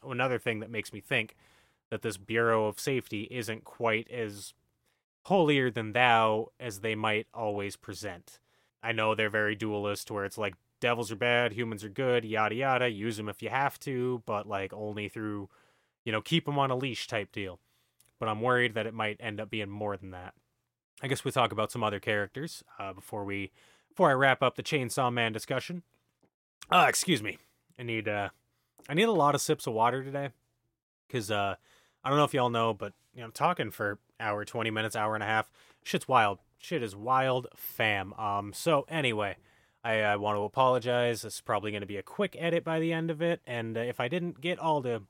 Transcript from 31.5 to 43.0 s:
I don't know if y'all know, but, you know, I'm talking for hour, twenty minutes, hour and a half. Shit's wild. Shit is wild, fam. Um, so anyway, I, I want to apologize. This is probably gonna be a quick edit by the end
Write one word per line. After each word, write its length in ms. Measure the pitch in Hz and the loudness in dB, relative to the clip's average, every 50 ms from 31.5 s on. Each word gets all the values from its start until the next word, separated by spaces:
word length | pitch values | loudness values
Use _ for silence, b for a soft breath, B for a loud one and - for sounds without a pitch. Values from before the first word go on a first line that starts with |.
| 92 - b b b b b b b b b | -2 -4 b b b b b b b b b
I 60 | 135 | 2
don't 80 | 139 | 4
know 60 | 147 147 | 4 4
if 100 | 139 - | 4 4
y'all 160 | 135 123 120 | 2 2 2
know, 240 | 117 113 113 113 107 | 2 2 2 2 0
but, 200 | 95 107 101 - _ _ _ - | -2 -6 -10 -10 _ _ _ -18
you 60 | 123 | -16
know, 60 | 117 | -14
I'm 60 | 110 | -12
talking 380 | - - 143 175 175 - 127 104 | -4 0 0 0 0 0 -4 -6
for 300 | - - 107 101 104 - _ _ _ - | -4 -4 -4 -4 -4 -6 _ _ _ -6
hour, 260 | 110 107 104 104 104 | -4 -2 -2 -2 -4
twenty 260 | - - 117 113 113 | -4 -4 -2 -2 0
minutes, 240 | 110 110 110 110 - | 0 0 -2 -2 0
hour 180 | 113 107 107 107 | 0 0 0 0
and 100 | 107 101 | -2 0
a 40 | |
half. 240 | 107 110 110 107 - _ b b b b b b | 0 2 0 0 -2 _ b b b b b b
Shit's 240 | - - 170 - | -4 -4 -2 2
wild. 320 | - 131 120 107 101 98 - _ _ _ | 4 6 6 6 6 2 -2 _ _ _
Shit 260 | _ - - 175 143 117 | _ -8 -6 -4 -2 -2
is 120 | 104 92 | -4 -6
wild, 520 | 101 107 123 131 131 131 131 127 127 123 - - | -4 0 2 4 4 4 4 2 0 -2 -6 -12
fam. 580 | - - - - - 113 107 104 98 92 98 - | -14 -14 -6 -2 0 2 2 2 2 -2 -4 -6
Um, 400 | - 110 101 101 101 101 101 95 | -4 -2 -2 -2 -2 -2 -4 -8
so 320 | - - 170 156 139 - | -4 0 2 2 2 2
anyway, 500 | - 160 160 143 123 110 104 104 98 90 - b b b b b b b b b | 0 -2 0 0 0 2 0 0 -2 -4 -8 b b b b b b b b b
I, 180 | 113 110 110 | 0 2 4
I 140 | 107 104 104 | 4 4 2
want 220 | 101 104 104 104 | 2 2 0 0
to 60 | 104 104 | 0 -2
apologize. 800 | 104 - 135 131 127 127 123 113 123 123 123 120 120 117 110 - | 0 2 4 4 4 4 2 2 2 2 2 2 2 0 -2 -6
This 120 | 104 - | -10 -10
is 60 | - | -8
probably 300 | - - 110 101 104 107 | -4 -2 -2 0 0 -2
gonna 160 | 104 104 101 | -4 -4 -6
be 100 | 92 101 | -6 -8
a 60 | 98 - | -8 -10
quick 320 | - - - 202 180 - | -8 -4 -4 -4 -4 -4
edit 260 | - 170 170 170 170 - | -4 -2 0 0 0 0
by 160 | 165 160 165 | 0 0 0
the 140 | 160 165 165 | 0 0 -2
end 160 | 165 | -2